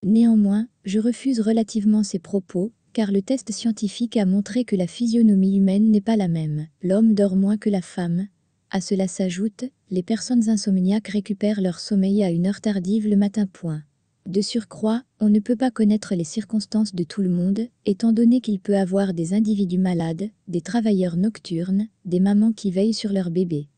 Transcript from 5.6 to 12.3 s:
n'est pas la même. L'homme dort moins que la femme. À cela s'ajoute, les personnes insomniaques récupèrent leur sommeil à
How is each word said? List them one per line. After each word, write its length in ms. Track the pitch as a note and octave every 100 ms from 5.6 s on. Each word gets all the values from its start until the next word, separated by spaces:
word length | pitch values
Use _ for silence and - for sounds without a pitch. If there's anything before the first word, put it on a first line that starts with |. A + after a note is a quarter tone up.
| G3 G3 A3
n'est 80 | G#3
pas 160 | G3+ A3+
la 140 | F#3
même. 380 | E3 D#3 D3+ D3+ _
L'homme 320 | F3+ F#3+ A3+
dort 220 | G#3 G3+ F#3
moins 220 | G3 G#3
que 120 | G#3+
la 120 | G3+
femme. 460 | F3 - F3 E3+ G3+ _ _ _ _
À 80 | F#3+
cela 300 | F3+ G3 F#3+
s'ajoute, 560 | - F#3+ F3+ G#3+ - B3+ _ _
les 120 | F#3
personnes 460 | F3 A3+ - B3 G#3+
insomniaques 600 | A3 G#3 F#3+ F#3 G#3 G#3
récupèrent 500 | G#3+ G3 G3+ G#3 G#3
leur 200 | F#3 E3+
sommeil 440 | - G3+ F#3+ G3+
à 80 | G3